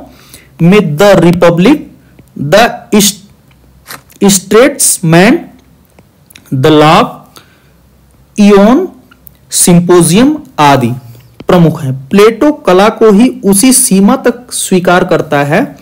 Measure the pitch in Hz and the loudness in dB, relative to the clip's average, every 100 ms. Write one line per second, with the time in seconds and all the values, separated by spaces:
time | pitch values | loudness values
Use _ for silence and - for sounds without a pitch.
0 | - - - - _ - 170 208 160 147 | -8 -20 -20 -20 _ -2 2 2 0 0
1 | 202 180 170 170 170 160 202 302 - - | 2 4 2 2 0 2 0 0 -4 -20
2 | _ _ _ - 143 190 226 - - 208 | _ _ _ -12 -2 0 0 -4 -4 -2
3 | 208 - - _ _ _ _ _ - - | -2 -4 -18 _ _ _ _ _ -20 -20
4 | _ - 202 196 196 214 277 277 - - | _ -4 -2 -2 0 2 2 -2 -6 -4
5 | 160 170 208 330 - - _ _ _ _ | 0 2 2 0 -6 -20 _ _ _ _
6 | _ _ _ - _ 135 147 151 151 185 | _ _ _ -20 _ -2 0 2 2 2
7 | 254 - - - _ _ _ _ _ _ | -2 -8 -20 -20 _ _ _ _ _ _
8 | _ _ _ - 202 196 208 277 381 - | _ _ _ 0 2 4 4 0 -4 -12
9 | _ _ _ _ _ - - 175 175 175 | _ _ _ _ _ -4 0 0 2 2
10 | 156 185 269 311 - - 147 139 117 127 | 2 2 0 -2 -10 -2 0 0 -2 -8
11 | - - _ _ - 185 160 - 135 131 | -14 -20 _ _ -2 0 0 -2 -8 -8
12 | - 196 214 226 302 294 - 180 214 214 | -4 2 2 2 -4 -2 -2 0 0 0
13 | 220 202 254 - 196 196 262 247 - 190 | 2 2 0 -2 -4 0 0 0 -2 0
14 | 202 262 254 240 - - - 185 180 180 | 0 0 -4 -6 -14 -12 -4 -2 0 -2
15 | 170 160 151 143 143 170 285 - | 0 -4 -4 -4 -2 -4 -6 -12